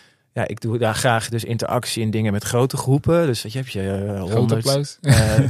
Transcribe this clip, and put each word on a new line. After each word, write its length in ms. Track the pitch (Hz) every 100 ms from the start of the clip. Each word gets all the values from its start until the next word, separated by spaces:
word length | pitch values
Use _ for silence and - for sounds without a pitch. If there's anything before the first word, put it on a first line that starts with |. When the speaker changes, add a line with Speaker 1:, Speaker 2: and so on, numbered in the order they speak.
| _ _ _
Speaker 1:
ja, 140 | 127 104
ik 140 | 113
doe 160 | 113 113
daar 180 | 110 107
graag 340 | 131 113 110
dus 140 | 113
interactie 580 | 104 113 - 120 - -
in 100 | 110
dingen 200 | 110 110
met 120 | 101
grote 340 | - 120 131 139
groepen. 480 | 131 143 160 170 160
Dus 160 | 113
weet 100 | -
je, 60 | 127
heb 80 | 131
je, 240 | 101 95
eh, 240 | 98 101 98
Speaker 2:
Groot 160 | 90
Speaker 1:
honderd, 340 | 110 110 113 139
Speaker 2:
applaus. 320 | 139 143 -
Speaker 1:
eh, 380 | 143 127 110 110